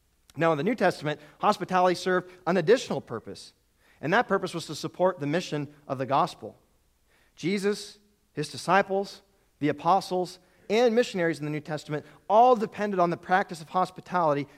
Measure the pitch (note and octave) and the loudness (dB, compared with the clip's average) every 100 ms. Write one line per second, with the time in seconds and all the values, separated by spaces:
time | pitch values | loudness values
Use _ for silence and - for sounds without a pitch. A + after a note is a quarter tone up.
0 | _ _ _ - E3 D3+ F3+ B3+ F#3 - | _ _ _ -2 0 2 0 2 0 0
1 | D3 D3 - _ F#3+ G3+ F3 F#3 F#3 F3+ | -4 -6 -10 _ 0 0 0 2 4 2
2 | F#3 F3+ - - - F#3 D#3+ B3+ - D3+ | 0 -2 -2 -8 -2 0 4 2 2 -8
3 | - A2+ - F2+ - _ _ _ _ _ | -6 -12 -12 -16 -20 _ _ _ _ _
4 | C#3+ G#3+ - G3 F3+ E3+ - D3 D#3 - | 0 0 2 -2 -2 -8 -10 -10 -10 0
5 | F#3 F3+ C#3+ E3+ - D3+ C#3+ - - C3 | 0 0 -4 -4 -4 -6 -8 -12 -10 -6
6 | B2+ C#3 E3 - G#2 - _ _ _ _ | 0 0 0 -4 -16 -18 _ _ _ _
7 | _ _ _ - D#3 G3+ G3 G3+ - - | _ _ _ -8 -4 -2 -2 -4 -10 -20
8 | _ _ _ - D3+ C3 - F#3+ G3 F#3+ | _ _ _ -10 -10 -6 2 2 2 -2
9 | G3 - _ _ _ _ F#3+ D3 E3+ F#3+ | -4 -12 _ _ _ _ -4 0 2 2
10 | - F#3 F3 - _ _ - G#3+ B3 A3+ | 2 -4 -4 -8 _ _ -2 2 4 2
11 | A#3+ F#3+ E3+ C#3+ D3 D3+ D3+ D3+ - D3 | 0 0 -2 -2 -6 -6 -8 -10 -6 -8
12 | - - - G#3 B3+ A#3 G#3+ - G#3 F#3+ | -8 -16 2 6 6 4 0 -4 -4 0
13 | F3 E3+ - F#3 G3 E3 D#3 - F3+ - | 0 0 0 0 0 -8 -4 -2 -2 -4
14 | - F#3 D#3+ C#3+ C3+ | -6 0 2 0 -4